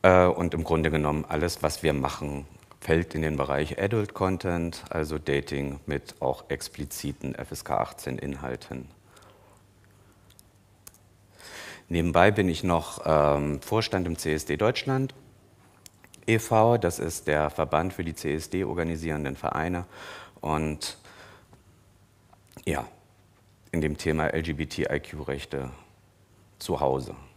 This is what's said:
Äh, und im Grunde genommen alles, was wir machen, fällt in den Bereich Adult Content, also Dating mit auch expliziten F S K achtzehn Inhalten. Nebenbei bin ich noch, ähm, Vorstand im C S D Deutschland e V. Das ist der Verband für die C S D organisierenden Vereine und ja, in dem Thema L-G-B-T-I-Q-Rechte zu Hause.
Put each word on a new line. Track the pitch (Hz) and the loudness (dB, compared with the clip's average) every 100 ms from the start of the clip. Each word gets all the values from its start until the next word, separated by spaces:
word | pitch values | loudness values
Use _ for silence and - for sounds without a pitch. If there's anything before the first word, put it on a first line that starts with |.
Äh, | 92 92 90 | 10 10 8
und | 82 87 | 6 0
im | 82 | 0
Grunde | 82 82 78 | 2 2 4
genommen | 76 76 76 76 | 2 2 0 -2
alles, | 78 85 - | -2 -2 0
was | 76 - | -2 0
wir | 80 | 0
machen, | 73 67 - 73 71 71 - - - | 2 -2 -4 -6 -8 -10 -20 -20 -16
fällt | - 82 85 80 | 2 2 2 -2
in | |
den | 78 73 | -2 -2
Bereich | 71 71 78 - | 0 0 -2 -2
Adult | 98 113 104 | 0 0 -2
Content, | - 95 92 95 87 85 - - | -2 -2 0 -2 -2 -2 -6 -6
also | 82 78 76 | -4 -4 -4
Dating | 73 69 69 69 69 69 - | -2 -2 -2 -4 -4 -8 -6
mit | 69 - - | -6 -6 -4
auch | 65 65 - | -2 -2 -6
expliziten | 71 - - 71 - 71 69 69 - | -8 -8 -10 -10 -8 -8 -6 -8 -8
F | - | -10
S | - - | -12 -4
K | - | -2
achtzehn | - - - - | -2 -6 -8 -6
Inhalten. | 71 69 69 62 - 64 64 - - - - - - - _ _ - - - - - - - _ _ _ - - _ _ - - - - - - - | -6 -6 -8 -8 -8 -12 -12 -20 -20 -20 -20 -20 -20 -20 _ _ -20 -20 -20 -20 -20 -20 -20 _ _ _ -20 -20 _ _ -20 -20 -18 -16 -16 -18 -2
Nebenbei | 85 85 85 95 | 2 4 8 8
bin | 104 90 | 8 2
ich | 80 | 2
noch, | 92 85 - - - | 2 2 0 -6 4
ähm, | 78 73 73 73 71 | 6 6 4 0 -4
Vorstand | - 107 113 95 85 | 0 0 0 -2 -2
im | 80 | -2
C | 80 | -2
S | 78 - | -2 -2
D | 78 | 2
Deutschland | 107 123 - 131 135 - - - _ _ - _ - _ - - - | 2 2 0 0 -2 -6 -20 -20 _ _ -20 _ -20 _ -20 -8 2
e | 113 | 2
V. | - 113 110 117 | 4 6 6 6
Das | 87 - | 2 -2
ist | 80 - - | -6 -4 0
der | 76 76 | 2 2
Verband | - 76 78 90 | 0 0 2 0
für | - 82 | -4 -6
die | 78 | -4
C | 78 | -4
S | 76 - | -4 -4
D | 92 | -4
organisierenden | 95 85 82 80 80 76 69 69 | -2 -2 -2 -2 -4 -4 -4 -4
Vereine | 76 - 82 90 87 - - - - - | -4 -2 -2 -4 -6 -14 -16 -16 -18 -8
und | 76 78 78 76 - - - - - - - - - _ _ _ _ _ _ - _ - - | -2 0 -2 -4 -8 -12 -20 -20 -20 -20 -20 -20 -20 _ _ _ _ _ _ -20 _ -8 -4
ja, | 71 60 - _ _ _ _ _ _ - | -4 -4 -16 _ _ _ _ _ _ -6
in | 85 | -2
dem | 78 76 | 0 0
Thema | 82 78 78 | 0 2 2
L-G-B-T-I-Q-Rechte | 80 80 73 76 - 71 76 - 76 71 69 - 71 65 - - _ _ _ _ _ _ _ | 0 -2 -4 -4 -2 -2 -2 -4 -10 -6 -6 -6 -6 -8 -12 -20 _ _ _ _ _ _ _
zu | - 76 | -4 0
Hause. | 69 67 - - - | 2 0 -4 -14 -18